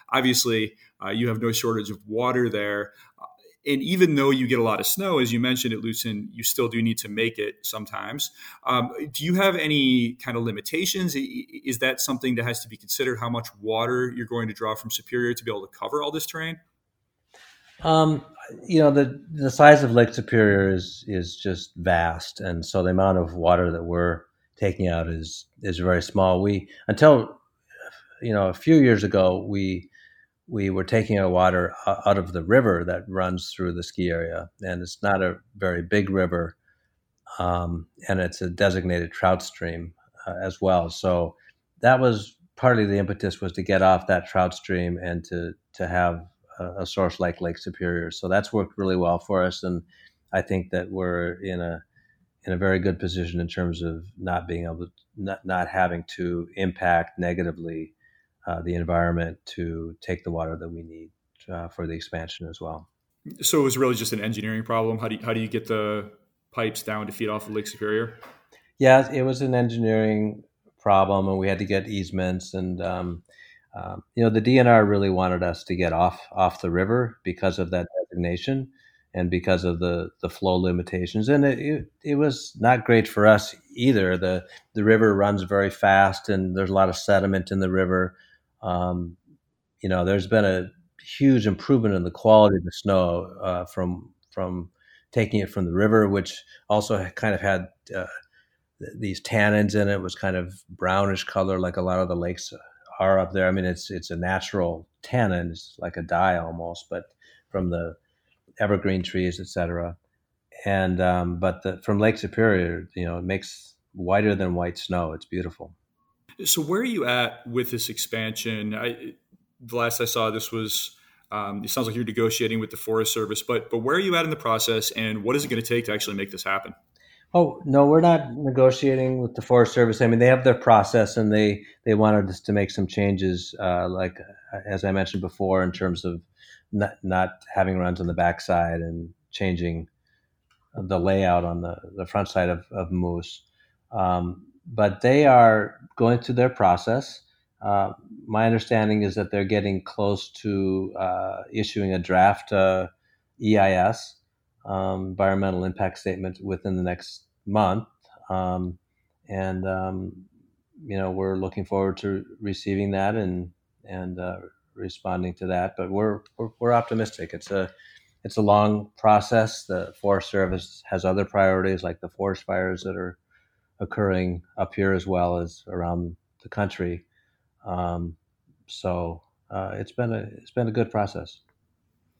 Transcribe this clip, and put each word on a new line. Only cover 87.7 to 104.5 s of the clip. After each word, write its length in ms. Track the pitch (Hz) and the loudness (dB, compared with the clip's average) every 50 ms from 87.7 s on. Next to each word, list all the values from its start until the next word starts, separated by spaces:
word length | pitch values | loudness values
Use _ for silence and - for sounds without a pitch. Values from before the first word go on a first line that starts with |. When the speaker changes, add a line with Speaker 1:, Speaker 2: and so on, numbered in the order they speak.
Speaker 2:
river. 460 | 92 95 92 90 92 92 90 90 - _ _ _ _ _ _ _ _ _ | 2 0 0 2 0 0 0 -2 -6 _ _ _ _ _ _ _ _ _
Um, 540 | 113 92 90 90 90 90 90 87 87 85 85 - _ _ _ _ _ _ _ _ _ _ _ _ | -6 -4 -2 -2 -2 -2 -4 -4 -6 -10 -12 -18 _ _ _ _ _ _ _ _ _ _ _ _
you 80 | - 95 | -4 -2
know, 160 | 92 90 87 | 0 0 2
there's 240 | 92 101 101 92 98 | 2 2 0 0 2
been 160 | 113 110 104 | 2 4 4
a 260 | 95 92 90 90 - - _ _ _ _ - | 4 2 0 -4 -8 -12 _ _ _ _ -20
huge 440 | - - - - 139 139 131 120 104 | -18 -16 -2 2 4 4 4 4 4
improvement 480 | 107 92 - - - 139 123 110 104 98 | 2 0 0 0 2 2 2 4 2 0
in 100 | 92 87 | 0 -2
the 80 | 87 | -4
quality 440 | - - - 110 110 107 107 101 98 | -6 2 6 8 10 10 10 8 6
of 80 | 90 87 | 2 -2
the 80 | 87 | -6
snow, 560 | - - - 101 98 92 90 87 85 87 92 92 92 98 | -10 -4 0 2 2 4 4 2 0 -4 -6 -8 -12 -8
uh, 220 | 98 92 90 90 90 | -6 -4 -4 -4 -6
from, 480 | - - 95 92 90 90 85 - - _ _ _ _ | -8 -6 -6 -4 -4 -6 -8 -10 -16 _ _ _ _
from 400 | _ 104 92 90 90 90 85 87 _ _ _ _ _ _ _ _ | _ -8 -6 -6 -6 -8 -10 -12 _ _ _ _ _ _ _ _
taking 300 | - 120 110 101 - 104 | -2 0 0 2 0 0
it 100 | 95 - | -2 -2
from 140 | - 101 92 | -2 -2 -2
the 80 | 85 | 0
river, 360 | 85 92 104 107 110 110 107 98 | 2 2 4 6 6 6 6 6
which 340 | 101 98 92 - - - - _ - - _ - | 2 0 -2 -4 -8 -14 -18 _ -20 -16 _ 0
also 280 | 104 107 104 - 113 | 0 0 0 0 -2
ha-, 140 | 98 92 87 - | -4 -4 -6 -6
kind 180 | - 110 107 98 | -4 -2 -2 -2
of 60 | 87 | 0
had, 280 | 101 98 95 90 90 - _ _ _ - 98 | 0 0 0 0 -2 -8 _ _ _ -12 -10
uh, 120 | 92 90 - - - - _ _ _ _ _ _ _ _ _ _ - | -8 -8 -10 -12 -16 -20 _ _ _ _ _ _ _ _ _ _ -16
th-, 140 | - - - - | -16 -14 -10 -8
these 220 | 110 98 92 - | -8 -8 -8 -8
tannins 540 | - - 120 110 104 104 104 107 104 101 101 | -6 -2 2 4 4 4 4 4 2 2 2
in 140 | 107 101 101 | 2 2 2
it. 60 | 101 | 0
It 60 | 95 | -2
was 140 | 92 90 - | -4 -8 -8
kind 220 | - - 95 92 | -6 -4 -4 -2
of 180 | 90 87 90 98 - _ - | -4 -4 -6 -10 -16 _ -20
brownish 560 | 87 - 90 90 95 98 101 98 95 90 - | -10 -4 -2 0 2 2 2 0 0 -2 -6
color, 340 | - - 98 95 95 95 92 | -4 -2 -2 0 0 0 -2
like 180 | 92 90 87 | -2 -2 -4
a 60 | 98 | -4
lot 160 | 90 92 90 92 | -2 -2 0 0
of 100 | 92 87 | 0 -2
the 60 | 90 | -2
lakes 380 | 87 85 87 92 - - - - - - - _ _ _ - - - | -4 -4 -6 -6 -8 -12 -16 -16 -20 -20 -20 _ _ _ -14 -4 0
are 180 | 95 95 95 95 | 2 4 4 4
up 140 | 92 90 | 2 0
there. 160 | 92 95 92 92 | 0 0 2 2
I 20 | |
mean, 140 | 95 98 90 | 2 0 0
it's, 260 | 90 87 - - - | -2 -4 -6 -8 -10
it's 200 | 98 87 80 - | -12 -12 -10 -10
a 60 | 87 | -8
natural 720 | 85 90 92 95 92 - - | -4 -2 -2 -2 -2 -2 -4